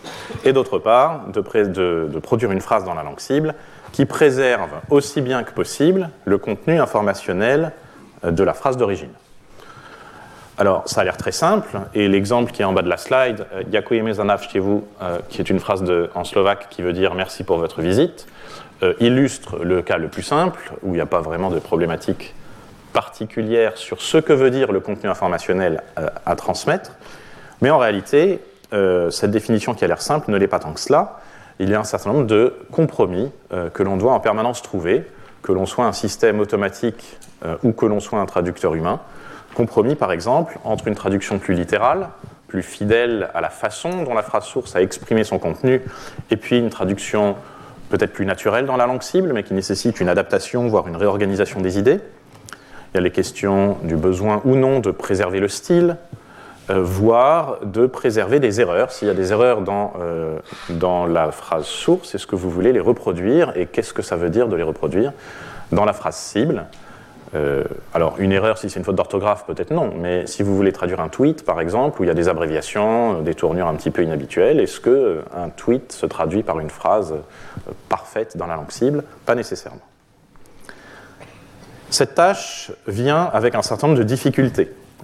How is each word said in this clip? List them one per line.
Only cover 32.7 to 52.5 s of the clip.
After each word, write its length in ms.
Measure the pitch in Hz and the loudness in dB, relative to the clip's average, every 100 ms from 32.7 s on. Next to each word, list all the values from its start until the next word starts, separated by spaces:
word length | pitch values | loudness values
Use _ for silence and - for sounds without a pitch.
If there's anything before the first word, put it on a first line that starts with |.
compromis, 600 | - 160 - 98 90 131 - - | 0 0 2 0 0 -4 -8 -10
euh, 160 | 92 85 | -6 -6
que 140 | - | -2
l'on 120 | 98 98 | 0 2
doit 160 | 110 | 2
en 80 | 113 | 2
permanence 420 | 113 104 113 120 | 2 0 -2 -4
trouver, 440 | - 98 85 113 - - - - | -8 -6 0 0 -2 -16 -20 -14
que 100 | - | -2
l'on 140 | 92 92 | -2 0
soit 200 | - 117 | 0 -2
un 80 | |
système 460 | 101 107 - 117 104 | 0 -6 0 2 2
automatique, 800 | 104 104 101 - 117 113 - - - - 85 | 0 0 -2 -2 -4 -4 -14 -20 -20 -12 -8
euh, 100 | 82 | -2
ou 80 | 123 | 0
que 140 | 110 110 | 2 2
l'on 140 | 104 | 0
soit 200 | - 110 | -2 -2
un 60 | 92 | -2
traducteur 480 | 95 87 87 90 80 | 0 -2 0 -2 0
humain. 240 | 82 131 - - - - - - | -2 -4 -6 -20 -18 -20 -14 -4
Compromis, 400 | 113 - 110 147 | 0 2 2 0
par 160 | 98 | 0
exemple, 480 | 85 101 139 165 - 113 | -2 0 0 0 -6 -4
entre 220 | 107 - | -4 -2
une 80 | 101 | -4
traduction 440 | 98 98 - 101 | -2 -2 -2 -4
plus 140 | - | -2
littérale, 560 | 90 85 104 117 170 180 - - - _ | -2 0 2 2 2 -4 -12 -20 -20 _
plus 160 | 95 | -8
fidèle 640 | 87 - 101 113 120 113 92 | -8 -6 2 4 4 0 -2
à 80 | 85 | -4
la 80 | 80 | -4
façon 540 | - 107 - 165 180 | -4 -6 -4 -6 -4
dont 100 | 147 | -2
la 100 | 113 | -2
phrase 200 | - 110 | -2 -4
source 320 | - 135 - - | -4 -6 -4 0
a 60 | |
exprimé 420 | 95 - - 113 | 0 -2 0 0
son 160 | 104 92 | 2 -2
contenu, 420 | 85 82 127 131 - - - - - | -2 0 2 2 0 -12 -16 -16 -4
et 60 | 110 | -4
puis 220 | - 123 | 2 2
une 120 | 117 | 2
traduction 640 | - 95 98 - 107 104 98 - - - - - | -2 -2 -2 -2 0 0 0 -10 -20 -20 -20 -4
peut-être 220 | 101 101 | 0 0
plus 140 | - 98 | -2 -2
naturelle 400 | 92 110 110 135 | 0 0 0 0
dans 100 | 127 | 2
la 100 | 123 | 2
langue 180 | 127 | 0
cible, 280 | - 180 185 | -2 0 0
mais 100 | 120 | -2
qui 100 | 101 | -2
nécessite 480 | 95 92 98 120 110 | -4 -2 0 0 0
une 80 | 90 | 2
adaptation, 580 | 90 95 101 - 123 120 | 2 2 -2 0 -2 2
voire 200 | 104 85 | 2 0
une 100 | 85 | 0
réorganisation 640 | 101 98 101 98 98 - | 0 2 0 0 -2 0
des 180 | 92 95 | -2 2
idées. 220 | 110 185 - - - - - | 4 2 0 -20 -20 -20 -20